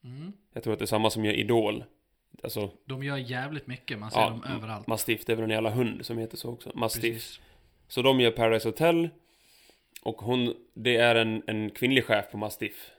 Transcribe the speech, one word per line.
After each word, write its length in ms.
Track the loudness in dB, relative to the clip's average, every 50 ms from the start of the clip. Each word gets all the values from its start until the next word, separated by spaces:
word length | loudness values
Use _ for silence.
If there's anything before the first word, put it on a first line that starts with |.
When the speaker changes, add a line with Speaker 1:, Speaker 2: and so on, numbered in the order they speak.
| -16
Speaker 1:
Mm. 280 | -14 -14 -12 -12 -14 -14 _ _ _
Speaker 2:
Jag 100 | _ -6
tror 100 | -2 -2
att 60 | -2 -2
det 60 | -2
är 20 |
samma 240 | 0 0 2 2 2
som 140 | 2 2 0
gör 80 | 0
Idol. 520 | 0 0 2 4 4 4 4 2 -2 -4 -8 _ _ _ _ _ _ _ _ _ -18 -12
Alltså, 280 | -10 -8 -6 -4 -6 -6 -8 _ _
Speaker 1:
De 180 | -10 -10 -8 -6
gör 120 | -6 -6
jävligt 500 | -6 -6 -6 -6 -6 -6 -6 -8 -10 -10
mycket, 320 | -10 -12 -12 _ -10 -8 -8
man 120 | -8 0
ser 100 | 4 4
Speaker 2:
ja, 80 | 4 4
Speaker 1:
dem 160 | 2 -6 -8 -8 -8
överallt. 300 | -8 -8 -8 -10 -8 -4
Speaker 2:
Mastiff, 380 | -4 -2 -2 0 -2 -2 -2 0
det 80 | -2
är 40 | -2
väl 80 | 0 0
en 60 | 0
jävla 200 | 0 2 2 0
hund 360 | 2 2 0 0 -2 -6 -8
som 120 | -8 -6 -6
heter 180 | -6 -8 -10
så 140 | -10 -10 -10
också. 180 | -10 -10 -14 -12 -4
Mastiff. 280 | -2 -2 -2 -2 -2 -2 -2 -4
Speaker 1:
Precis. 260 | -4 -10 -14 -16 -20 -20 _ _ _ _ _ _ _ _ _
Speaker 2:
Så 140 | -4 2
de 180 | 4 4 6 6
gör 100 | 4 4
Paradise 380 | 4 4 2 4 4 2 0 -2
Hotel, 400 | -2 2 4 4 4 4 0 -2 -6 _ _ _ _ _ _ _ _ _ _ _ _ _ _ _ _ -10
och 140 | _ -8 -8
hon, 380 | -6 -4 -2 0 0 0 0 -2 -6 -14 _ _
det 220 | -2 2 4 6
är 180 | 6 6 6 6
en, 280 | 6 4 2 0 -2 -4
en 240 | -4 -2 -2 -2 -4
kvinnlig 340 | -4 0 2 4 4 4 4
chef 260 | 4 2 2 2 -4
på 60 | -8 -6
Mastiff 520 | -6 -6 -6 -6 -8 -8 -8 -12 -20 -20 -20